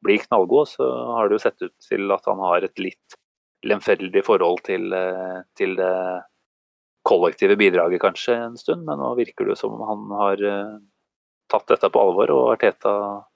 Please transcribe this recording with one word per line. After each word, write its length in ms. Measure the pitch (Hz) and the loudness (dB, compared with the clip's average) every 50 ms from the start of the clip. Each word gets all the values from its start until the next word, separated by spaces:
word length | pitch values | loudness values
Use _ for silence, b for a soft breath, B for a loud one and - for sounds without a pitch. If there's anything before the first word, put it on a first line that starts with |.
| - | 0
bli 140 | 104 101 104 - - | 0 0 0 0 0
knallgod. 400 | - 107 92 90 117 139 151 - - | 0 0 2 4 2 2 2 0 -2
Så 400 | - 135 131 127 123 123 120 120 | -4 -4 -4 -2 -4 -6 -6 -2
har 140 | 117 110 101 | 0 0 2
det 100 | 104 107 | 0 0
jo 60 | - 117 | 0 -4
sett 140 | - _ | -4 _
ut 180 | 92 90 _ _ | -12 -12 _ _
til 320 | _ _ - 101 98 98 | _ _ -6 -4 -2 -2
at 140 | 98 95 _ | -2 -2 _
han 140 | - 104 95 | -4 -4 -2
har 260 | 95 90 87 87 95 | 0 0 0 0 0
et 140 | 90 _ - | -2 _ -8
litt 360 | 95 92 - _ _ _ - _ _ _ _ _ _ _ _ _ _ | -10 -10 -10 _ _ _ -20 _ _ _ _ _ _ _ _ _ _
lemfeldig 560 | 110 104 101 - - 101 - 98 92 92 98 | -2 -2 -2 2 0 0 0 0 -2 -2 -2
forhold 400 | 98 - 113 95 90 85 90 90 | 2 2 2 2 4 2 0 -2
til, 320 | - - 95 92 95 95 95 | -4 -6 -4 -4 -4 -4 -4
eh, 480 | 92 92 92 92 92 92 92 92 92 90 _ _ - | -4 -4 -4 -4 -6 -8 -8 -10 -12 -14 _ _ -4
til 180 | 98 95 95 | -4 -4 -2
det 460 | 90 92 92 92 92 92 92 92 90 - _ _ _ _ _ _ _ _ _ _ _ _ _ _ _ _ | -2 0 0 0 -2 -2 -4 -6 -8 -10 _ _ _ _ _ _ _ _ _ _ _ _ _ _ _ _
kollektive 520 | - 113 90 87 85 80 - - 95 104 104 | 2 2 4 4 2 2 2 4 4 4 6
bidraget 420 | 107 98 90 90 85 87 90 90 | 6 4 4 4 2 2 0 2
kanskje 360 | - 95 87 - - - 120 117 | 0 0 0 0 -2 -2 -2 -2
en 200 | 117 117 120 120 | -2 -8 -12 -10
stund, 280 | - - 165 175 165 | -4 -4 -4 -4 -4
men 140 | 156 147 143 | -8 -8 -6
nå 160 | 139 127 123 123 | -4 -4 -2 -2
virker 240 | 120 - - - | -2 -4 -4 -6
det 140 | - 101 101 | -4 -4 -4
jo 0 | |
som 180 | - - 110 110 | -4 -4 -8 -6
om 140 | 117 110 107 | -6 -8 -8
han 320 | 110 104 107 104 101 104 | -8 -8 -8 -10 -4 -2
har, 240 | 104 101 98 101 101 | 0 0 0 0 -2
eh, 340 | 101 101 101 101 104 107 104 101 _ _ _ _ _ _ _ _ _ _ _ _ _ | -4 -4 -4 -8 -10 -12 -18 _ _ _ _ _ _ _ _ _ _ _ _ _ _
tatt 160 | - 104 - | -2 -2 2
dette 240 | - - - - 98 | 0 0 2 2 2
på 80 | - 127 | 4 4
alvor, 320 | 117 95 87 92 110 - | 4 4 4 2 2 4
og 220 | 147 135 127 120 | 4 2 4 2
Arteta 760 | 113 113 - 107 92 _ - - 101 101 104 101 101 101 101 _ _ | 2 2 2 0 0 _ -2 -2 -2 -2 -4 -6 -8 -10 -14 _ _